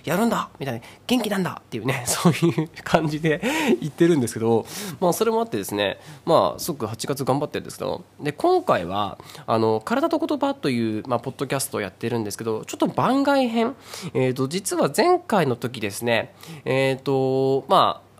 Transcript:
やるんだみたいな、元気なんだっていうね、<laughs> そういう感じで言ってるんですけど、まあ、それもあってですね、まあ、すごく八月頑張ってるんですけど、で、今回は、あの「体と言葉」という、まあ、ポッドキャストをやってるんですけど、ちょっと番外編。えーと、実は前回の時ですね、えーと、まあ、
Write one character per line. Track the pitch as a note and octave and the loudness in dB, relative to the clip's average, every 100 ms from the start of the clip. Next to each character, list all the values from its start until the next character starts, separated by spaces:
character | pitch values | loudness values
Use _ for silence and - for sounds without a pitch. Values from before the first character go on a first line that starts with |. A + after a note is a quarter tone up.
や | C#3 F3+ | -4 0
る | A#3 | 0
ん | |
だ | F#3 - - | 0 -4 -8
み | C3+ | -8
た | |
い | A2+ | -8
な、 | - - - | -10 -16 -2
元 | B3 | 0
気 | G#3+ | 0
な | G3 | -2
ん | |
だ | D#3+ - | -2 -6
っ | |
て | - A#2 | -10 -6
い | |
う | B2 | -4
ね、 | C3 | -2
<laughs> | A#2+ | -4
そ | - F3 | 2 4
う | |
い | - E3 D#3+ | 4 2 0
う | D#3 - | -4 -8
感 | - E3+ D#3 | 2 2 2
じ | D3+ | 0
で | D#3+ D3 A3+ D#4+ C#4+ F4 | 0 0 0 0 2 2
言 | D3+ | 0
っ | |
て | - E3+ | 2 4
る | D#3 | 4
ん | |
で | A2+ | 2
す | |
け | A2 | 0
ど、 | A2+ A2+ - - G#3 C3 | 2 2 0 -8 -10 0
ま | F3+ | 0
あ、 | |
そ | - | 2
れ | A3+ | 0
も | A3+ | 0
あ | |
っ | A3+ | -2
て | G#2+ | -4
で | |
す | F#2 | -2
ね、 | G#2 G2 - - D3 | 0 0 -2 -12 -8
ま | F3 C#3+ F2 - | 2 4 4 0
あ、 | |
す | - | -6
ご | D3+ | -6
く | G#2+ | -6
八 | A#2 - | -6 -6
月 | C#3 | -2
頑 | B2+ C#3+ | 0 0
張 | - | -2
っ | |
て | F#2+ | -6
る | |
ん | |
で | - | -8
す | - | -8
け | |
ど、 | F#2 B2 - - | -6 -6 -10 -10
で、 | D3+ | -8
今 | - F4 F#4 | 0 2 2
回 | - A2+ F2 | 2 0 0
は、 | G2+ G2 - - - - | -4 -4 -8 -16 -12 -2
あ | A2+ | 2
の | A2 A2 | 2 2
「体 | - B3+ E4 | 0 -2 0
と | D#4 | 0
言 | D#4+ C#4+ | -2 -2
葉」 | C#4 | -2
と | C4+ D3+ | -2 -2
い | A#2+ A2 G#2+ | 0 -2 -4
う、 | C3 | -2
ま | A#2+ | -4
あ、 | |
ポ | C3+ | -4
ッ | - | -8
ド | C3+ | -4
キ | |
ャ | C#3 | -4
ス | - | -4
ト | A2 | -4
を | |
や | F#2+ | -6
っ | |
て | - A#2 | -6 -4
る | A#2 | -2
ん | |
で | G#2 | -4
す | - | -6
け | |
ど、 | A2+ A2 | -4 -4
ち | - | -6
ょ | - | -4
っ | |
と | A#3 | -2
番 | - E3+ C#4 | 0 2 2
外 | C#4+ C#4 B3 | 2 2 2
編。 | A3+ A#3 - - - F3+ | 0 -2 -4 -14 -12 -4
え | C3 C3 | 0 0
ー | |
と、 | B2+ C3+ | 0 -2
実 | F3+ - E4+ | -4 -4 0
は | D#3+ | 0
前 | G3+ F4 F4+ | 2 4 2
回 | - G3+ C3+ | 2 2 2
の | A#2 | 0
時 | A#2+ B2 | -4 -4
で | G#2 | -6
す | G#2 | -2
ね、 | A#2+ A2+ - - - D#3+ | 0 0 0 -10 -20 -8
え | B2+ C3 C3+ | -2 2 2
ー | C3+ | 0
と、 | C#3+ C3+ C3 C3 C3+ C3+ - | 0 0 2 2 2 0 4
ま | F3+ G#2 - | 4 4 0
あ、 | - | -12